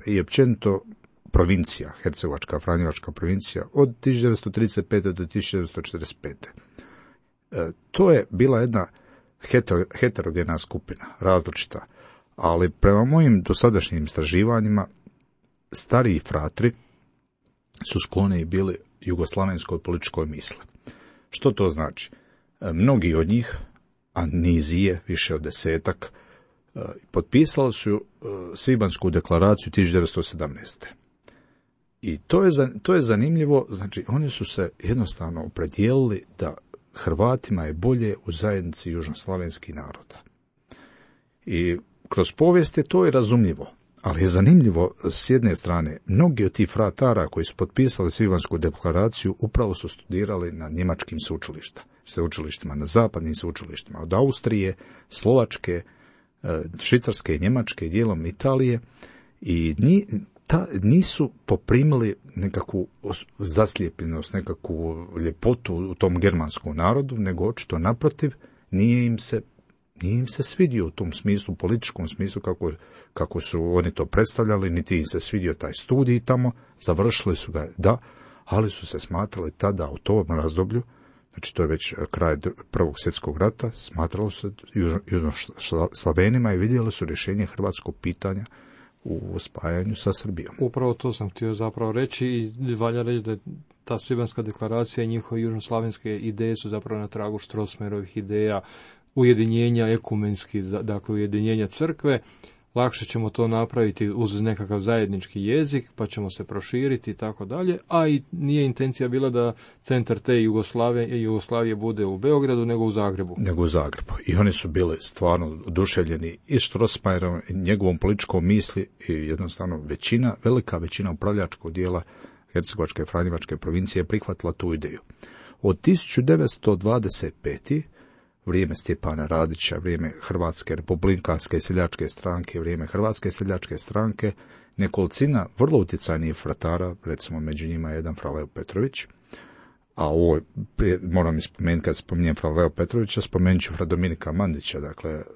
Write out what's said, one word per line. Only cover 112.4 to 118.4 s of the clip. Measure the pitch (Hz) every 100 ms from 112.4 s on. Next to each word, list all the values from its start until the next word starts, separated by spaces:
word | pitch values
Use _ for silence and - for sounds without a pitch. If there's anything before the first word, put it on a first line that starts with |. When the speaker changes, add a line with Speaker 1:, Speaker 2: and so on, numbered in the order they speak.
| 139 123 117
Speaker 2:
nego | 117
u | 113
Zagrebu. | 104 101 95 90 90
Speaker 1:
Nego | 98 85
u | 85
Zagrebu. | 80 71 - - - -
I | 87
oni | 101
su | 90 85
bili | 80 87 80
stvarno | - - 90 87 80 78 -
oduševljeni | 85 98 - 80 80 82 - -
i | 131
Strossmayerom | - 98 113 - 101 90 90 87 -
i |
njegovom | 92 90 104 92 85
političkom | 95 104 - 92